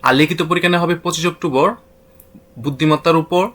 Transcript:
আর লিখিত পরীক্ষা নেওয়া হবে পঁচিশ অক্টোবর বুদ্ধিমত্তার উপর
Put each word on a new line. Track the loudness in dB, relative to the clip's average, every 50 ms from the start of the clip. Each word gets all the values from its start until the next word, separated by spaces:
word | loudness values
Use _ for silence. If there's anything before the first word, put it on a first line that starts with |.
| 2
আর | 2 2 2
লিখিত | 2 0 0 -4 -2 -2
পরীক্ষা | -2 0 0 0
নেওয়া | 2 2 0
হবে | 0 -2 -2 -4
পঁচিশ | -6 -6 -2 -4 -4
অক্টোবর | -4 -4 -6 -2 0 2 2 2 0 -4 _ _ _ _ _ _ _ _ -20 _ _ -20 _ _ _ -8 -8
বুদ্ধিমত্তার | -8 -4 0 0 2 2 2 2 2 2 2 0
উপর | 0 0 -2 -2 -2 -6